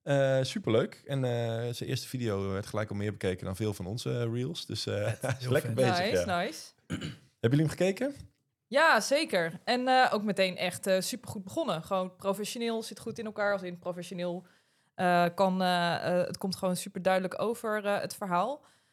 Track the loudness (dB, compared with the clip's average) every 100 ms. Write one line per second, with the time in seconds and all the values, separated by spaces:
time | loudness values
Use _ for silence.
0 | 2 4 4 4 2 -2 4 4 2 -6
1 | -6 -2 0 0 0 -2 -4 -6 -4 -4
2 | -4 -4 -2 0 -2 -4 -4 -4 -4 -2
3 | -4 -2 -2 -2 -6 -2 -2 -2 -6 -6
4 | -4 -2 -2 -2 -4 -6 -8 -6 -4 -2
5 | -2 -2 -4 -4 2 0 2 2 4 4
6 | 2 2 2 0 -2 -8 -16 _ _ -8
7 | -8 -10 _ _ 2 4 2 2 0 2
8 | -4 -4 -18 _ _ _ _ 4 6 6
9 | 4 2 2 2 0 -4 0 0 4 6
10 | 6 4 0 2 2 2 -4 -2 0 2
11 | 0 -8 -10 -12 -6 -4 -2 -2 -2 -2
12 | -2 -4 -4 -2 -4 -4 -4 -4 -6 -10
13 | -10 -8 -8 -2 0 0 -4 -8 -8 -8
14 | -8 -6 -4 -6 -10 _ _ _ _ 0
15 | 4 4 4 4 2 4 2 2 2 0
16 | 0 0 0 -2 -4 -2 -2 -2 -4 -2
17 | 2 2 0 -2 -2 -2 -4 -2 0 -2
18 | -2 -8 -2 0 0 -4 _ _ _